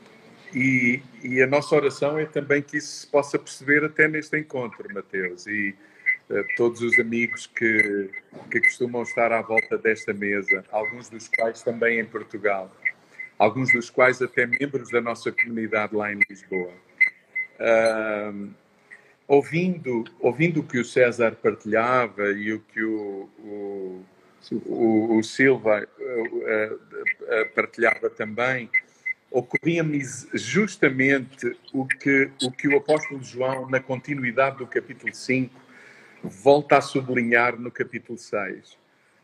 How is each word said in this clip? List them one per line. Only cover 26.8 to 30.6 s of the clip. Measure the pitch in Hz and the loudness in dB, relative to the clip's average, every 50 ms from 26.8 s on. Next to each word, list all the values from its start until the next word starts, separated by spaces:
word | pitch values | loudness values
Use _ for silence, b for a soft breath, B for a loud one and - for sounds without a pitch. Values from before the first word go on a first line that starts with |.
| - _ - - - - - - - - | -14 _ -14 -6 -4 -4 -4 -4 -4 -2
eh, | 123 110 110 - - | -2 -2 -2 0 -2
partilhava | 120 110 - - - 117 113 110 - - 110 | -2 -4 -2 -2 2 2 2 2 2 -2 -6
também, | - - 113 107 107 107 120 127 131 127 117 107 - - B B B B B B B - _ _ | -4 -6 -8 -6 -4 -2 -2 -2 -2 -4 -4 -4 -4 -4 B B B B B B B -12 _ _
ocorria-me | - 127 127 - - - - 151 165 170 160 156 151 143 139 120 - - - - - | -4 -2 -2 -2 -4 -2 0 0 0 2 0 0 -2 -2 -4 -6 -10 -12 -12 -8 -6
justamente | 113 98 - 120 175 | -6 -4 0 0 0